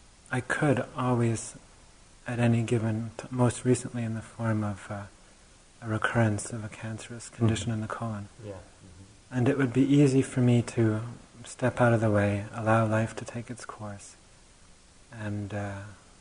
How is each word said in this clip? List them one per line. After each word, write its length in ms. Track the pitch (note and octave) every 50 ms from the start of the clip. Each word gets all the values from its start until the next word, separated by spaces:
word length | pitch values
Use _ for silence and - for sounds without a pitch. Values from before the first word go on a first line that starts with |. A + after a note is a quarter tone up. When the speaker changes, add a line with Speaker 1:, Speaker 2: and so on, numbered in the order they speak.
| - - - _ - - -
Speaker 1:
I 80 | B2+
could 440 | - - - - D#3+ D3 C3 A#2 - - -
always, 580 | - B2+ B2+ B2 A#2 A#2+ A#2 A2+ G#2+ - - - - - - - - - - - - - - - - -
at 120 | - A#2+ A#2
any 220 | A#2+ A#2 A#2 A#2 A2+
given 480 | A2 B2 A#2 A2 A2+ A2 A2 A#2 A2 -
t-, 100 | - - -
most 340 | B2+ B2+ B2 A#2+ - - -
recently 380 | B2+ B2+ A#2+ - - - A#2+ A#2
in 120 | A2+ A2+
the 80 | A2 G#2
form 420 | - - - A#2 A2+ A2 G#2+ G#2+
of, 220 | G2+ G2+ F#2+ - -
uh, 120 | G#3+ G2+ G2+ G2 - - - - - - - - - - - - _ - -
a 60 | A2+
recurrence 640 | A2 A2 - - - A#2 A#2 A2 G#2 G2+ - - -
of 120 | A2+ G#2+
a 40 | G#2+
cancerous 600 | - - - A2 A2 G#2+ - - A#2+ A#2 - -
condition 380 | - - A#2 A2+ A2+ G#2+ -
Speaker 2:
Mm-hmm. 80 | A#2 A2+
Speaker 1:
in 60 | A2 G#2+
the 40 | G#2+
colon. 400 | - - A#2 A2+ G#2+ G2+ G2+ G2+ - - A2
Speaker 2:
Yeah. 80 | G#2 G2
Mm-hmm. 840 | F#2 F2 - - - - - - - - - - - - - B2+ B2+
Speaker 1:
And 100 | A#2 C#3
it 80 | C3+ C3
would 140 | C#3 A#2+ A2+
be 100 | B2+ C3+
easy 360 | C3+ C#3+ C#3+ D3 C3+ B2+ C3+ C3
for 180 | - - C3
me 220 | B2 B2 A#2+ A#2+ A2+
to 380 | - - A#2+ A2+ A2 G#2+ A2 A#2 A#2+ A#2+ - - - - A#2 A#2+
step 360 | - - - C3 B2 - -
out 120 | B2 A#2+ A#2
of 80 | A2
the 100 | A2+ A2
way, 360 | G#2 G2+ G2+ G2+ G2+ G2+ G#2 - -
allow 320 | A#2 A2 A2 A2 A2+ A2+
life 280 | G#2+ A2 A2 A2+ A2 -
to 80 | - A#2
take 260 | - - B2 A2+ -
its 140 | B2 - -
course, 520 | - - - A2 G#2 G2+ G2 - - - - - - - - - - - - - - - - - - - - - - -
and, 420 | A2+ G#2+ G#2+ G#2 G#2 G2+ G2 G#2+
uh, 280 | G2+ G2+ G2+ G2+ G2 G2+ G#2 F#2+ - - - - -